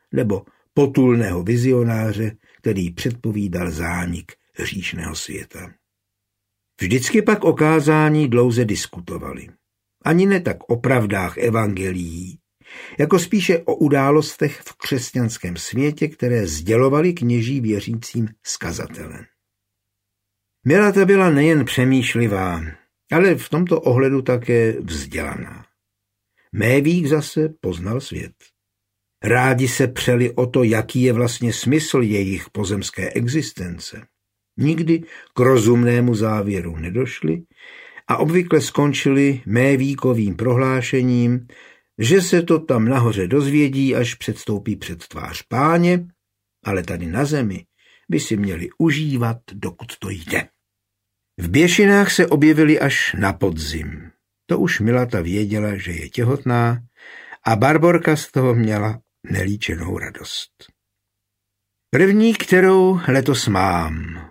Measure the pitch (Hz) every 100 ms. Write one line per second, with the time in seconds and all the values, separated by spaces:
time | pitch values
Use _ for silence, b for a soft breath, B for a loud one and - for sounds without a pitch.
0 | _ 135 120 95 - b b - 139 139
1 | 127 120 98 90 87 120 127 127 117 113
2 | 110 101 110 - b b - 98 87 87
3 | 131 120 110 104 101 87 87 78 82 87
4 | 87 85 - - _ - - 98 87 85
5 | 82 76 - - - - 92 _ _ _
6 | _ _ _ _ _ _ _ _ 90 123
7 | 123 220 214 214 165 156 156 160 143 156
8 | 156 151 147 120 123 117 120 92 - -
9 | 87 82 73 67 - _ _ _ _ _
10 | - 165 190 196 170 90 - 117 123 127
11 | 107 98 87 - 120 113 104 92 95 92
12 | 87 82 92 - _ _ B B B B
13 | 151 185 175 214 175 170 - - 151 139
14 | 135 147 151 - 151 - - - - 135
15 | 117 131 117 110 90 87 - 113 143 147
16 | 151 - 127 120 98 76 82 110 131 147
17 | 175 175 120 120 113 139 113 104 107 113
18 | 117 120 107 - - - 85 82 - -
19 | 78 67 - _ _ _ _ _ _ _
20 | _ _ _ _ _ _ 123 170 208 196
21 | 190 196 185 143 151 160 127 - 127 131
22 | 120 117 117 98 92 87 80 - _ _
23 | _ 160 190 156 - 151 175 165 - 123
24 | 135 139 131 123 120 120 113 110 - 80
25 | 69 - - - - - - _ _ _
26 | _ _ _ _ _ 101 110 135 143 175
27 | 147 151 147 - 156 156 - 87 90 120
28 | - 85 - _ _ _ _ _ _ _
29 | _ _ 110 120 127 123 127 - 131 123
30 | - 123 123 120 123 135 120 110 107 127
31 | 127 117 120 - 120 110 - 151 156 143
32 | 117 104 98 95 - - 98 101 95 -
33 | - - 120 151 131 - 87 85 - -
34 | - _ _ _ _ - 131 160 160 165
35 | 165 B B - 123 131 107 120 120 120
36 | 123 113 110 110 101 98 85 80 80 101
37 | 127 - 156 170 165 B B B B B
38 | _ - 147 175 175 160 123 - 147 135
39 | 143 135 139 135 98 110 135 135 135 135
40 | 131 117 104 85 117 123 131 131 127 135
41 | 127 123 120 123 120 B B B B -
42 | 110 185 180 180 170 160 160 123 110 131
43 | 117 101 90 135 139 147 147 135 135 120
44 | 120 - - 110 - 104 104 101 - 85
45 | - - - - - 117 147 170 175 180
46 | 175 _ _ _ _ _ - 98 87 90
47 | 87 95 143 151 117 90 - b b b
48 | b - - 110 101 85 90 - 165 143
49 | 156 131 117 117 - 101 - - - -
50 | 95 90 82 - - _ _ _ _ _
51 | _ _ _ - 85 104 175 175 202 202
52 | 196 - 170 143 151 156 156 156 139 -
53 | - 90 98 - 101 80 78 80 78 73
54 | - _ _ _ _ 170 180 - 107 123
55 | 123 113 85 98 104 107 104 98 87 82
56 | 76 - 120 135 - 120 117 120 - B
57 | B B B B - 110 131 156 170 175
58 | 165 151 - 143 131 117 110 107 104 107
59 | _ _ - 92 95 104 - 87 85 92
60 | - - - - - _ - _ _ _
61 | _ _ _ _ _ _ _ _ _ 131
62 | 190 202 226 214 - 185 190 190 185 185
63 | 170 135 127 127 - 95 95 87 80 80
64 | 80 80 76